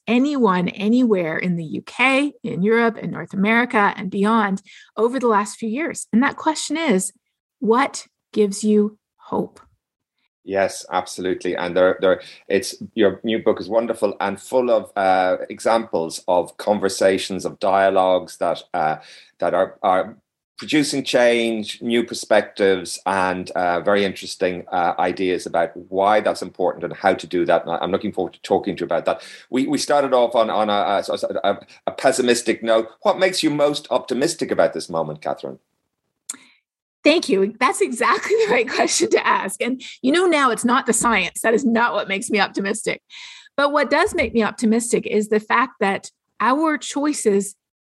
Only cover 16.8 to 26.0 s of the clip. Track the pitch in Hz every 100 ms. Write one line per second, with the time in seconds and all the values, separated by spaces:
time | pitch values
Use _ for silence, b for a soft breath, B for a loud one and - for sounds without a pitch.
16.8 | 95 - 95 95 - 95 85 76 101 98
17.8 | 98 95 92 92 87 - 90 80 - 90
18.8 | 80 76 B B B _ 87 90 95 -
19.8 | 101 92 - - _ _ _ - 104 151
20.8 | 143 139 131 127 120 120 117 113 104 -
21.8 | 120 117 117 113 - 107 - - 98 92
22.8 | 85 - 92 95 92 92 90 - 90 87
23.8 | 85 101 98 90 92 - 90 90 - 92
24.8 | 87 - 92 90 92 87 - 82 85 87
25.8 | 87 95